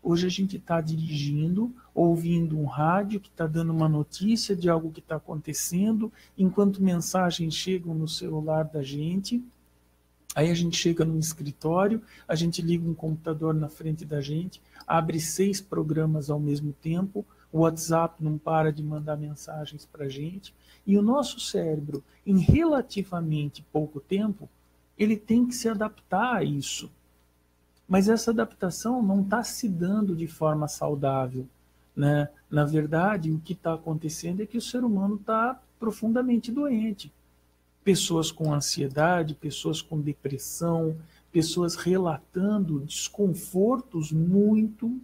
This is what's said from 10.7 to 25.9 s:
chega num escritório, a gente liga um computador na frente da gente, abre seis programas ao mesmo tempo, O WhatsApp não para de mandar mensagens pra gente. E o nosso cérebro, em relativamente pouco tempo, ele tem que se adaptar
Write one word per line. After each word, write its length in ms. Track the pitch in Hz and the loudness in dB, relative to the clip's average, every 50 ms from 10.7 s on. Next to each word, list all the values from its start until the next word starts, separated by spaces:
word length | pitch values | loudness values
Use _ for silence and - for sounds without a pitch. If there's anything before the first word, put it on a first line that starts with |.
| 170 | -2
chega 280 | - - 170 170 170 165 | 0 0 0 2 2 2
num 140 | 160 160 160 | 2 2 0
escritório, 840 | 156 160 - - 147 143 139 _ - 156 165 180 196 208 226 220 - - - - - | -2 -4 -6 -8 -8 -10 -10 _ -2 0 2 4 4 2 2 -2 -4 -10 -20 -20 -6
a 80 | - - | -4 -2
gente 280 | 156 170 170 170 - | 0 0 0 -2 -2
liga 260 | 170 165 175 170 170 165 | 0 0 0 0 0 -2
um 60 | 165 | -4
computador 580 | 160 165 160 156 160 - 165 160 156 160 160 | -4 -4 -4 -4 -4 -4 -6 -6 -2 -2 0
na 160 | 160 156 156 147 | 0 0 -2 -4
frente 360 | - - 165 160 156 160 175 | -8 -8 -6 -6 -6 -6 -6
da 160 | 147 151 147 | -6 -6 -4
gente, 420 | 135 139 151 160 180 185 - - _ _ _ - - | -4 -4 -4 -4 -4 -6 -10 -14 _ _ _ -20 -4
abre 320 | - 160 165 160 160 160 165 | 0 0 2 2 0 -2 -2
seis 420 | 156 - - - 190 202 196 190 | -4 -4 0 0 0 0 0 -2
programas 680 | - - - 175 160 156 151 156 156 156 156 156 139 143 | -6 -6 -4 -2 0 0 0 0 2 2 0 0 -2 -2
ao 80 | 147 147 | -2 -2
mesmo 340 | 151 147 143 147 151 147 | 0 0 -2 -2 -2 -6
tempo, 540 | 143 _ _ 160 160 175 190 196 - 202 214 _ _ _ _ _ | -8 _ _ -4 -2 -2 -2 -2 -4 -8 -10 _ _ _ _ _
O 80 | - 160 | 2 4
WhatsApp 640 | 165 165 160 160 - 165 165 165 165 160 - _ | 4 4 4 0 -2 0 2 2 2 0 -2 _
não 160 | 156 156 151 151 | -4 -2 -2 -2
para 340 | - 160 160 156 160 156 | -2 0 2 2 2 2
de 100 | 147 151 | 0 -2
mandar 340 | 151 151 151 151 151 151 151 | -4 -6 -6 -6 -4 -6 -6
mensagens 680 | 147 147 151 147 143 - - 156 156 151 143 151 147 - | -6 -6 -10 -10 -12 -12 -12 -10 -10 -10 -10 -12 -18 -20
pra 240 | _ _ 156 147 139 | _ _ -8 -8 -8
gente. 460 | 135 139 147 160 185 196 - - _ _ _ _ - _ _ | -6 -6 -8 -8 -10 -12 -16 -18 _ _ _ _ -20 _ _
E 100 | - 196 | 4 4
o 60 | 202 | 6
nosso 380 | 208 220 254 294 269 - - - | 6 4 4 2 0 -2 -6 -8
cérebro, 600 | - - - 196 170 160 156 151 143 147 - - - _ _ _ _ | -10 -4 -2 -2 -2 0 -2 -4 -4 -6 -8 -8 -8 _ _ _ _
em 120 | 202 196 190 | 4 4 6
relativamente 1300 | 156 - - 285 330 330 302 262 - - - 202 185 - 180 175 170 160 156 151 147 147 - - 151 _ | 8 8 6 8 6 4 2 2 0 -4 -6 -8 -6 -4 -4 -4 -2 -2 -2 -2 -2 -4 -8 -12 -20 _
pouco 280 | - 151 156 151 151 143 | -2 -2 -2 -2 -6 -12
tempo, 480 | - _ 185 196 214 220 196 - 147 - _ _ _ _ _ _ _ _ _ - | -8 _ -2 -2 0 -2 -4 -6 -10 -20 _ _ _ _ _ _ _ _ _ 0
ele 180 | 208 208 226 | 2 2 2
tem 300 | 208 - - 226 240 247 | 0 0 2 2 4 4
que 80 | 247 - | 2 0
se 140 | - - 226 | -2 -2 -2
adaptar 680 | 226 202 214 214 | 0 0 -2 -4